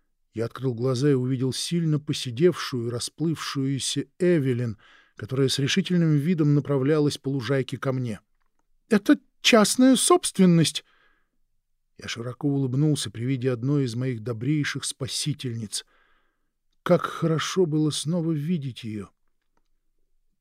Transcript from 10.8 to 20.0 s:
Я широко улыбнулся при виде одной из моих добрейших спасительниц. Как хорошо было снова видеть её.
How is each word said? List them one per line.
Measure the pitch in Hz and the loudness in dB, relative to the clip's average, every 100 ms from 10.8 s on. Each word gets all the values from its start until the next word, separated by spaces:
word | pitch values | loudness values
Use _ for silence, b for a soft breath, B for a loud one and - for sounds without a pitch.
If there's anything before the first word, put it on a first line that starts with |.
| - _ _ _ _ _ _ _ _ _ _ - | -12 _ _ _ _ _ _ _ _ _ _ -18
Я | 104 | -12
широко | - 117 120 147 | -10 -10 -4 -2
улыбнулся | 139 135 131 156 143 - | 0 0 2 2 2 -2
при | 110 | -6
виде | 123 135 127 | -4 -2 -2
одной | 123 127 147 | -2 0 0
из | 131 | 0
моих | 113 131 117 | -2 -4 -4
добрейших | 107 113 135 151 143 139 | -8 -6 -2 0 -2 -6
спасительниц. | - - 135 - 156 139 131 117 107 - - _ _ _ _ _ _ _ _ _ | -8 -8 -8 -6 -6 -6 -8 -8 -8 -10 -12 _ _ _ _ _ _ _ _ _
Как | - 170 | 2 2
хорошо | - - 165 160 - - | 2 -4 -2 -2 -2 0
было | 180 151 151 | 0 2 0
снова | 143 143 175 160 | -2 -4 -2 -2
видеть | 160 147 180 135 113 | -2 -2 -4 -4 -10
её. | 117 107 92 _ _ _ _ _ _ _ _ _ | -10 -10 -12 _ _ _ _ _ _ _ _ _